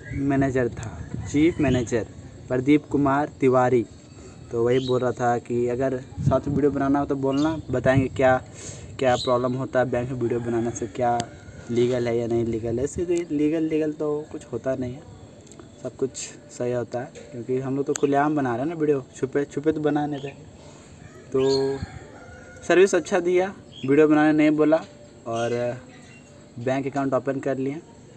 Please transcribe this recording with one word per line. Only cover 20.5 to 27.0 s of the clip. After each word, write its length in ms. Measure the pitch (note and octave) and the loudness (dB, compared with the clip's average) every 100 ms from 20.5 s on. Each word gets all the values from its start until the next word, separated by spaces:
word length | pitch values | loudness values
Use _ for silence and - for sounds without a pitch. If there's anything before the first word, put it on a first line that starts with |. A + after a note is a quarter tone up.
| - - - - - - - - | -20 -20 -20 -20 -20 -20 -20 -4
तो 140 | C3+ C3+ C3+ C3+ C#3 - - - - - - - - - | 0 2 2 0 -2 -8 -12 -18 -18 -20 -20 -20 -10 2
सर्विस 260 | F3 G3 | 6 6
अच्छा 240 | F#3 D#3 G3 | 4 2 0
दिया, 340 | F3 F3+ F#3+ - - - C3 | 2 2 2 -4 -16 -8 4
वीडियो 220 | C#3+ D3+ | 6 8
बनाने 240 | D3+ D3+ | 6 6
नहीं 180 | D3+ D3+ | 6 4
बोला 260 | D3+ D3+ D#3+ - - - - - | 4 4 4 0 -14 -20 -16 -8
और 500 | A#2 A#2 A#2+ A#2+ A#2+ - - - - - - - - | -4 -2 0 -2 -4 -12 -20 -20 -20 -20 -20 -20 -8
बैंक 280 | A#2+ C3 C3+ | -2 -2 -2
अकाउंट 280 | C#3 | -2